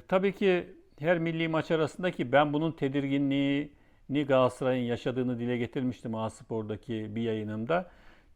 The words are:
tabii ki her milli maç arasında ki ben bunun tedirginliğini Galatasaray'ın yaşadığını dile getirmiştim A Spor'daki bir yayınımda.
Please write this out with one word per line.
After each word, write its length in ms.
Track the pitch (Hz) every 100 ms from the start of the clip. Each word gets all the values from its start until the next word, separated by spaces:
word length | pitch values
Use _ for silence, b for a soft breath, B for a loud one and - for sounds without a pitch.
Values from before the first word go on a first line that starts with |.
| -
tabii 240 | 185 196
ki 440 | 190 196 180 - - - -
her 180 | 156 175
milli 300 | 165 165 165
maç 220 | 160 -
arasında 400 | 165 147 - 180
ki 220 | 170 131
ben 200 | 135 151
bunun 200 | 147 160
tedirginliğini 1500 | - 135 143 139 139 139 139 139 143 - - _ _ - 139 139
Galatasaray'ın 560 | 131 127 - 131 127
yaşadığını 540 | 120 117 143 127 127 120
dile 180 | 120 123
getirmiştim 580 | 120 147 127 120 120
A 160 | 110 110
Spor'daki 840 | - - 113 107 107 - 110 107
bir 80 | 110
yayınımda. 680 | 117 110 107 110 113 170 185 B B B B